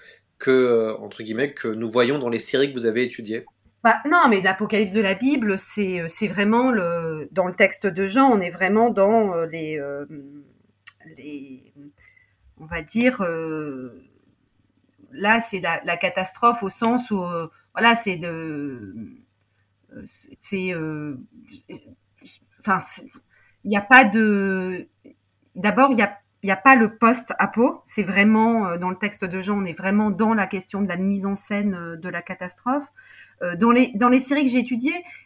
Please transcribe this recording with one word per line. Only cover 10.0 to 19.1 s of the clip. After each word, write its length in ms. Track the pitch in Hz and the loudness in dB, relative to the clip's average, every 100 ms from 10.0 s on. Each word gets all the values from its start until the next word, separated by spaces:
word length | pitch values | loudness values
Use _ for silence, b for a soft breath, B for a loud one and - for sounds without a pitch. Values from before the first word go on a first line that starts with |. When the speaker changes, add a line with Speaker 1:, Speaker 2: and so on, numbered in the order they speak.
| 147 156 139 147 135 _ _ _ - _ 160 - | -12 -16 -18 -20 -20 _ _ _ -20 _ -20 -20
Speaker 2:
les, 560 | 139 147 135 127 127 143 143 _ b b b b b _ | -14 -14 -14 -20 _ _ -20 _ b b b b b _
on 40 | 156 | -12
va 160 | 165 | -12
dire, 380 | 156 220 254 247 | -6 0 0 2
euh, 680 | 180 165 160 156 151 131 127 120 _ _ _ _ _ _ _ _ _ _ _ | -4 -4 -6 -6 -8 -10 -14 -18 _ _ _ _ _ _ _ _ _ _ _
là, 300 | 135 202 226 | -4 0 0
c'est 180 | 226 190 | 0 -6
la, 220 | 175 165 | -4 -4
la 140 | 175 175 | -4 -4
catastrophe 680 | 185 190 185 - 240 233 | -2 -4 -6 0 0 2
au 60 | 196 | -4
sens 420 | - 226 240 240 | -2 0 0 -2
où, 100 | 202 175 | -4 -4
euh, 240 | 170 160 b b | -6 -8 b b
voilà, 200 | - 226 | 0 2
c'est 220 | 233 208 180 | 2 0 -6
de, 800 | 170 165 160 147 143 123 101 110 98 | -6 -8 -8 -8 -8 -10 -14 -14 -14